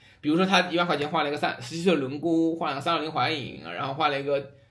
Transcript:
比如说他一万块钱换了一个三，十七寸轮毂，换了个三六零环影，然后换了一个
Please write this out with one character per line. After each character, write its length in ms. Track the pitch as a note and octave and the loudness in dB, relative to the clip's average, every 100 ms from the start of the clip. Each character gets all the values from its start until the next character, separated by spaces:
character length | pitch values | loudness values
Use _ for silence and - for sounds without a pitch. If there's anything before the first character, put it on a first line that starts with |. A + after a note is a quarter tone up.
| - - | -20 -6
比 80 | D3 | 0
如 80 | E3 | 2
说 100 | F#3+ | 4
他 240 | F#3+ F3+ | 4 2
一 60 | E3 | 0
万 100 | E3+ | 2
块 100 | C#3+ | 0
钱 120 | D3 | 0
换 160 | D#3+ | 0
了 60 | C#3+ | 0
一 20 | |
个 40 | D3 | 0
三， 240 | E3 - | -2 -4
十 140 | B2 | -8
七 80 | D#3+ | 0
寸 160 | F3+ D#3+ | 2 2
轮 220 | C3 D3 | 0 -4
毂， 360 | E3+ E3 E3 E3 | 0 2 2 0
换 140 | D#3+ | -4
了 60 | C#3 | -4
个 40 | |
三 140 | D3+ | -2
六 80 | E3 | -2
零 80 | D#3 | -2
环 260 | C#3+ D#3 D#3 | -2 0 -2
影， 260 | F#2+ C2 D#2+ | -6 -12 -10
然 140 | F2+ C3+ | -6 -4
后 60 | |
换 140 | C#3 D3+ | 0 0
了 120 | C#3 | 2
一 20 | |
个 300 | C#3 C#3+ C#3 - _ | 0 -2 -2 -16 _